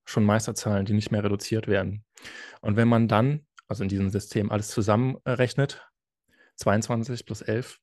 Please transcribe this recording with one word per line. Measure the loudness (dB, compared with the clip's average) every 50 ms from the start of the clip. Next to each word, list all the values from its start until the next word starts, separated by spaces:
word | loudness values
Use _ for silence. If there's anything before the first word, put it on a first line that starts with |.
| _
schon | -4 0 2 4
Meisterzahlen, | 4 4 4 2 -2 -6 -4 -2 0 0 0 0
die | 0 0
nicht | 0 0 0 -2
mehr | 0 0
reduziert | 0 -2 -2 -4 -2 -4 -2 0 0
werden. | 0 0 0 -2 -6 -8 -12 _ _ -20 -20 -20 -18 -18 -20 -20 -18 -8
Und | -4 -2 2
wenn | 4 4 4
man | 6 4 4
dann, | 4 4 4 4 4 0 -2 -6 _ _ _ -12 -10
also | -6 -4 -4
in | -2
diesem | 0 0 0 0
System, | 0 -2 -4 -4 -2 -2 -2 0
alles | 0 -2 -4 -4
zusammenrechnet, | -4 -2 2 2 4 2 2 0 -2 -4 -4 -4 0 0 0 0 0 0 -2 -2 -2 -10 -20 _ _ _ _ _ _ _ _ _ _ _ _ _ _
zweiundzwanzig | -4 0 2 2 2 2 -2 -4 -4 -4 -6 -8 -10 -8
plus | -10 -10 -8
elf | -4 -4 -4 -4 -4 -6 -12 -20